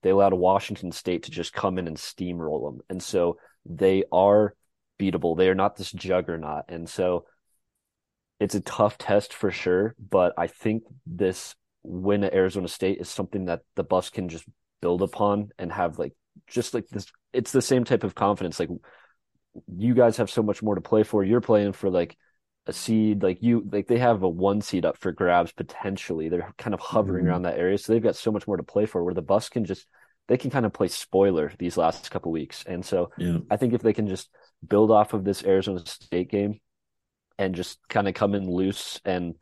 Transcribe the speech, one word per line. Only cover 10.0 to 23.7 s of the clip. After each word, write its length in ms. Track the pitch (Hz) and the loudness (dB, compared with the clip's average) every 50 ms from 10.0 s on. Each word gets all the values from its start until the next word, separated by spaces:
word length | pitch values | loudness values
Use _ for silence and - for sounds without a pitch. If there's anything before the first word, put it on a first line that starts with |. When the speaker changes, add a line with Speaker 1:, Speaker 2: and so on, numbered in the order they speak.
| 104 92 - 98 90 87 - | -16 0 2 2 2 2 2
Speaker 1:
I 100 | - 85 85 | -2 -4 -4
think 360 | - _ - 113 107 113 113 _ - - _ | -4 _ -4 -2 -2 -2 -6 _ -20 -20 _
this 480 | - 82 87 101 92 92 - - - - _ _ _ _ _ _ | -16 -6 0 0 0 0 -2 -10 -16 -18 _ _ _ _ _ _
win 400 | - 90 90 90 98 101 104 101 | -12 -10 -4 0 0 0 2 0
at 120 | 98 - | 0 2
Arizona 340 | 95 92 95 90 101 90 85 | 2 2 2 2 -4 -6 -6
State 320 | - - - 95 98 - | -6 -4 -2 -2 -2 -2
is 80 | 90 - | -6 -12
something 380 | - - 101 90 - 101 95 | -6 -8 -8 -6 -4 -6 -4
that 160 | 90 85 82 _ _ _ | -4 -6 -6 _ _ _
the 60 | - - | -8 -4
Buffs 280 | - 95 92 90 - | 0 0 0 0 -2
can 180 | _ - 95 87 | _ -8 -8 -8
just 160 | 80 82 - - - _ _ _ _ _ - | -8 -12 -16 -18 -20 _ _ _ _ _ -2
build 180 | 87 87 87 | 0 0 2
upon 480 | 95 95 - - 107 104 101 104 104 104 - - | 0 -2 0 0 2 2 2 2 -2 -6 -8 -12
and 140 | 92 87 82 | -10 -8 -4
have, 260 | 101 92 85 76 - | -2 -2 -2 -2 -4
like, 140 | 82 71 - _ _ _ _ - _ | -8 -8 -8 _ _ _ _ -20 _
just, 280 | _ - 131 117 - - | _ -6 -6 -6 -4 -4
like, 120 | 123 104 _ | -6 -6 _
this, 180 | - 107 95 - _ _ _ _ _ | -10 -12 -12 -12 _ _ _ _ _
it's 200 | 127 117 - - | -4 -4 0 0
the 100 | 135 123 | 0 2
same 200 | - 139 127 120 | 4 2 2 2
type 220 | - 131 101 - | 2 0 0 0
of 100 | 101 - | -2 -4
confidence. 460 | - 104 98 104 92 98 87 80 - | 0 0 0 0 0 -2 -8 -4 -4
Like, 80 | 87 82 87 - _ - - _ _ _ _ _ _ _ _ _ _ _ _ - _ - 87 | -6 -6 -6 -10 _ -20 -20 _ _ _ _ _ _ _ _ _ _ _ _ -20 _ -16 -10
you 180 | 87 101 120 123 | -2 0 2 6
guys 220 | 117 123 117 107 | 6 6 6 6
have 140 | - 113 98 | 2 -2 -2
so 120 | - - 110 | 0 -2 0
much 200 | 104 101 - - | 0 -2 -2 0
more 120 | 107 104 | -2 -2
to 60 | 92 | -2
play 220 | 87 - - 107 107 | -2 2 4 4 4
for. 220 | - - 107 98 | 4 2 0 2
You're 160 | 95 110 123 | 4 2 2
playing 320 | 110 - 117 104 101 101 98 | 4 4 4 4 4 2 -2
for, 180 | - - 98 | -2 -4 0
like, 260 | 90 90 87 85 - _ _ _ _ _ _ _ _ _ _ | 0 0 0 -2 -6 _ _ _ _ _ _ _ _ _ _
a 60 | - - | -12 -10
seed, 500 | - - - 113 110 107 107 107 101 95 | -10 -2 0 2 2 4 4 2 2 2
like, 200 | 95 90 - - | 0 0 2 2
you, 220 | 120 120 117 98 101 | 2 2 2 0 -2